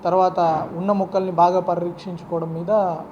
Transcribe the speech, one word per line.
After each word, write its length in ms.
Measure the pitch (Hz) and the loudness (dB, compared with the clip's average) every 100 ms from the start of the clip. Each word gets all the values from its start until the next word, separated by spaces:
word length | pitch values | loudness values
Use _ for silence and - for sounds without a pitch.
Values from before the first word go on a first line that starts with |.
తర్వాత 360 | 180 185 185 180 170 160 165 170 | 2 2 2 2 2 0 -4 -4
ఉన్న 140 | 190 | 0
మొక్కల్ని 400 | 202 185 196 190 | 0 0 -2 -2
బాగా 280 | 170 175 185 | 4 4 4
పరిరక్షించుకోవడం 920 | 180 170 175 170 - 170 170 170 165 | 0 -2 -2 -6 -10 -12 -6 -6 -4
మీద 180 | 160 170 214 190 160 190 | -6 0 2 2 -2 -8